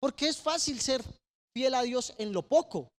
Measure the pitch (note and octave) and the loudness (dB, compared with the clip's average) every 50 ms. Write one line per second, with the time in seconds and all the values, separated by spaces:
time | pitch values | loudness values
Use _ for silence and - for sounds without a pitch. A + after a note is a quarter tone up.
0 | - C#4 - - C#4 D4+ D#4 - - D4+ D#4 E4+ - - C#4+ A#3 - - C4 B3+ | 0 -2 -2 2 0 0 0 0 0 0 0 0 0 -2 -2 -2 0 0 0 0
1 | A3+ - - _ _ _ _ _ _ _ _ A#3+ B3+ C4 C4 B3+ B3 B3 A#3+ B3+ | -2 -6 -16 _ _ _ _ _ _ _ _ 0 0 2 2 2 0 2 0 -2
2 | A#3+ - - - A3 G#3+ G3+ F#3 E3 - C4+ D#4+ - - - F#3 B2+ - _ | -4 -4 -6 -6 -6 -4 -2 -4 -2 4 4 4 4 4 -6 -8 -8 -8 _